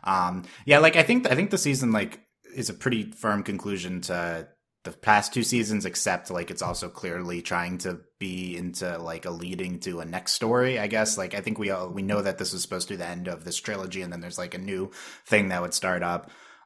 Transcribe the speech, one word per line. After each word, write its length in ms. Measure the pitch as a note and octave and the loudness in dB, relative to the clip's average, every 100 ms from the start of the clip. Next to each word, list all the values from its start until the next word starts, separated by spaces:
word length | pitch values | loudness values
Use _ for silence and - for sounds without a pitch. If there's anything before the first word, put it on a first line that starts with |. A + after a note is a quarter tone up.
| - | 0
Um, 380 | F#2+ F2+ F#2 F2+ - - | 2 2 -2 -8 -4 6
yeah, 140 | D3 | 8
like, 160 | D#3+ E3 | 8 8
I 80 | |
think, 260 | D#3+ B3 B3 | 6 6 4
I 60 | C3 | 4
think 160 | F#3+ | 2
the 60 | F#3 | 2
season, 340 | C#3+ C3+ B2+ | 2 2 4
like, 300 | A2 F#2+ - _ _ - C3+ | 2 0 -6 _ _ -14 -6
is 140 | A2 | -6
a 40 | |
pretty 380 | - C3 A#2 G2 | -2 0 0 -2
firm 320 | - A2+ G#2 | -2 0 2
conclusion 560 | G2 G2 G2+ G2 F2+ F2+ | 0 -4 -2 -4 -2 -4
to 460 | F2 F2+ F2 E2 D#2+ _ _ _ - | -2 -2 -2 -4 -8 _ _ _ -14
the 60 | |
past 420 | - - G#2 - | 0 6 6 6
two 100 | B2 | 0
seasons, 420 | A2 A#2+ G#2 G#2+ F2+ | 2 2 2 0 0
except, 460 | - - F2+ - | -2 0 0 -2
like, 180 | F2+ F2 | -6 -4
it's 120 | E2+ | -4
also 260 | F2 F2 F2+ | -4 -4 -6
clearly 540 | - F#2 E2+ F2 F2 | -8 -6 -4 -4 -6
trying 380 | E2+ F2 F2 F2+ | -2 -2 -2 -4
to 200 | F#2 E2+ - - | -6 -6 -10 -10
be 380 | F#2+ F2+ F#2 F2 | -6 -6 -6 -6
into, 420 | F2+ E2+ F2+ E2+ | -6 -4 -4 -4
like, 260 | E2 E2 F2+ | -6 -8 -8
a 60 | |
leading 460 | E2+ F2+ F2+ F#2 F2 | -8 -6 -6 -4 -6
to 180 | F#2+ E2+ | -6 -6
a 60 | E2 | -6
next 280 | F2+ - | -6 -2
story, 460 | - A2+ B2 B2+ B2 | 0 2 4 4 2
I 80 | G#2 | 0
guess. 300 | A2 G#2+ G#2 | 2 2 0
Like, 160 | F#2 | -2
I 80 | G2+ | -4
think 160 | G2 G#2 | -2 -2
we 100 | G2+ | 0
all, 200 | F#2+ F2+ | 0 -2
we 120 | G2 | -2
know 200 | G2 G#2 | 0 2
that 160 | G2 F#2 | 2 0
this 160 | F#2+ | -2
was 80 | F#2 | -4
supposed 260 | - F#2 - | -4 -4 -4
to 60 | |
be 40 | G2 | -4
the 100 | E2+ | -6
end 200 | F2 F2+ | -6 -6
of 160 | E2+ | -6
this 140 | D#2+ - | -6 -6
trilogy, 460 | - G3+ F#3 F#3 | -4 -4 -4 -6
and 100 | B2 | -6
then 80 | - | -8
there's, 160 | F2 - | -8 -6
like, 160 | F2 | -6
a 60 | F2+ | -6
new 320 | F#2+ F#2+ F#2+ - - - - | -4 -4 -4 -8 -16 -14 2
thing 240 | G#2+ G2 | 4 4
that 120 | F2+ | 0
would 120 | F2 | 0
start 280 | - F#2 F2+ | 0 0 2
up. 300 | F2 F2 - - - - | 0 -2 -4 -20 -20 -20